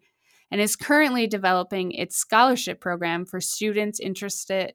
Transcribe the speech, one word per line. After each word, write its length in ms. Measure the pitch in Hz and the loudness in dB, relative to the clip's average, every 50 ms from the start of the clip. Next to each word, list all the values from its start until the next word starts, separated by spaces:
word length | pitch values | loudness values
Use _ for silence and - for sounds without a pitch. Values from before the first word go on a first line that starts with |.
| _ _ _ _ _ _ _ _ _ - | _ _ _ _ _ _ _ _ _ -4
and 120 | 185 202 | -2 0
is 160 | 208 202 - | 0 0 0
currently 500 | - - - 294 302 302 277 247 247 226 | -2 0 2 4 4 4 4 2 2 0
developing 640 | 220 214 196 190 185 185 180 180 - 202 196 185 180 | 0 0 2 2 4 4 2 2 -2 -2 -4 -4 -4
its 260 | - - 180 - - | -4 -6 -6 -6 -4
scholarship 640 | - - - 220 220 247 262 247 247 - - - - | -6 -2 2 4 6 6 6 4 2 -2 -6 -6 -6
program 460 | - 185 175 175 175 170 170 170 180 | -4 -6 -4 -2 -2 -2 -2 -2 -4
for 140 | - - 185 | -6 -6 -6
students 580 | - - - - 214 214 202 208 214 208 208 - | -6 -4 -4 -2 -2 -2 0 0 -2 -2 -4 -6
interested 760 | - 196 185 - 202 196 - - - - 190 190 185 - | -6 -6 -6 -6 -6 -8 -8 -8 -6 -4 -2 -2 -2 -4